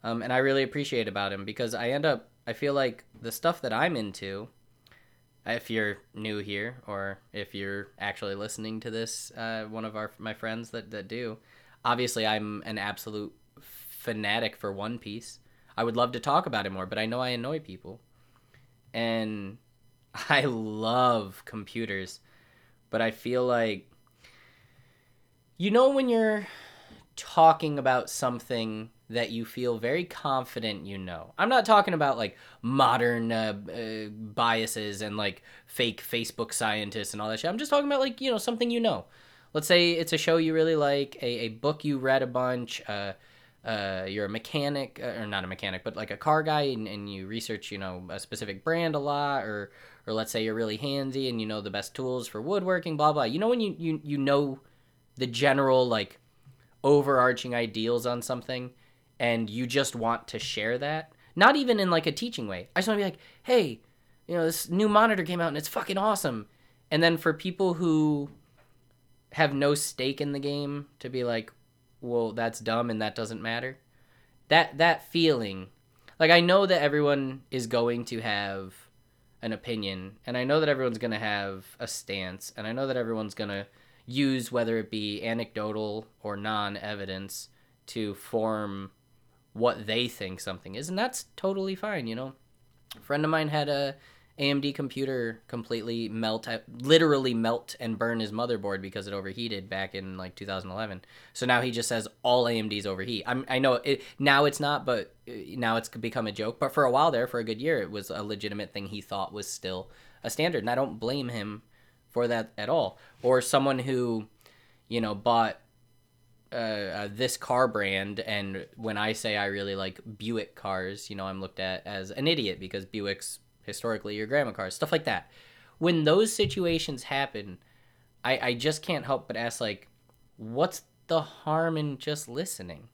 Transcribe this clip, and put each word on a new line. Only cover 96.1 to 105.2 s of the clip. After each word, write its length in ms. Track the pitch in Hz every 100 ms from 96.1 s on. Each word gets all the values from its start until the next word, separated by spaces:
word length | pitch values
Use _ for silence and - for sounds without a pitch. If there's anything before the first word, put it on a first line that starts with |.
| 110 110 110 117
uh, 100 | 113 - 120
literally 540 | 131 156 160 143 131
melt 420 | 117 113 120 - -
and 180 | 117 107
burn 220 | 117 117
his 140 | 107
motherboard 500 | 110 120 113 101 95
because 240 | 95 104 98
it 80 |
overheated 560 | 98 95 95 117 101 95
back 240 | 95 98
in, 220 | 98 95 95
like, 180 | 92
two 100 | -
thousand 260 | 98 95 92
eleven. 320 | 95 110 92 - - -
So 120 | - 127
now 140 | 123
he 100 | 127
just 180 | 117 113
says 200 | 117 101 _
all 260 | 123 123 120
A 40 | 117
M 100 | 107
Ds 160 | 104
overheat. 380 | 101 92 98 113 -
I'm, 180 | 123 131
I 120 | 131
know 140 | 135
it, 280 | 123 - 135 - -
now 260 | 139 139
it's 140 | 147 139
not, 260 | 147 143
but, 300 | 127 120 - _